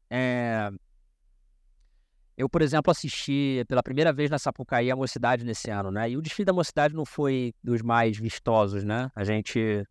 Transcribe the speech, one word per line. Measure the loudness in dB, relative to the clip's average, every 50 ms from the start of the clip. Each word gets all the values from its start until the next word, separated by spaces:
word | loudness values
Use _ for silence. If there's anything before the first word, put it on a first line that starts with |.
| _ -8
é... | -4 -2 -2 0 0 -2 -2 -2 -2 -2 -2 -4 -8 -10 -16 _ _ _ _ _ _ _ _ _ _ _ _ _ _ _ _ _ _ _ _ _ _ _ _ _ _ _ _ _ _ -4
Eu, | -2 0
por | 2 2
exemplo, | 2 4 2 4 4 4
assisti | 2 2 -2 -6 -8 -6 -4 -2 0 0 0 0 0 -2 -2 0
pela | 0 0
primeira | 0 2 0 2 2 2 2
vez | 2 0 0
na | -2 -2
Sapucaí | -2 -4 -6 -6 -4 -2 0 0 2 2
a | 0
Mocidade | 0 -2 -4 -2 -2 0 0 0 0 -2
nesse | -4 -6 -6 -6 -6
ano, | -4 -4 -4 -4
né? | -4 -2 -2 -2
E | -4
o | -4
desfile | -6 -6 -4 0 0
da | 2 2
Mocidade | 2 0 0 0 2 2 2 2
não | -2 -6
foi | -6 -4 -2 0 0 0 0 -2 -4 -6 _
dos | -2 0 0 0
mais | 2 2 4 4 4 4 2
vistosos, | 0 -4 -6 -6 -4 0 2 4 4 4 4 0 -2
né? | -2 -2 -2 -2 -4 -4 -6
A | -4 -2
gente, | 0 0 0 -2 -2 -2 0 0 0 0 -2 -4 -4